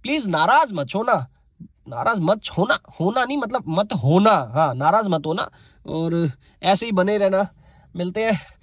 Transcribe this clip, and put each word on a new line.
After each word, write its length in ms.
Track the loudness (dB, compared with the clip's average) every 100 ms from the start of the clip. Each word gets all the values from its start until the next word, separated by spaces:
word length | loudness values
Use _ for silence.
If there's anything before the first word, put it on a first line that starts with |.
प्लीज 240 | -4 -4 -2
नाराज 400 | 0 4 4 4
मत 160 | -2 -6
होना, 320 | -4 0 0 -2 _ _ _
नाराज 560 | -20 _ -12 -4 -2 0
मत 220 | 0 0 -2 -2
होना, 220 | 0 -2 -4 -4
होना 260 | -2 0
नहीं, 120 | -2 -4
मतलब 260 | -4 -6 -2
मत 260 | -2 -2
होना, 580 | -2 2 4 6 4 0
हाँ, 200 | 0 0
नाराज 320 | 2 2 2 2
मत 180 | -2
होना, 240 | -2 -4 -6 _ -20 _ -8
और 440 | -4 -2 0 -2 -4 _ _
ऐसे 220 | 0 0
ही 60 | 0
बने 260 | 0 2 2
रहना। 300 | 2 2 -2 _ -20 -20 _
मिलते 280 | -8 -6 -2
हैं 360 | -2 -2 -6 _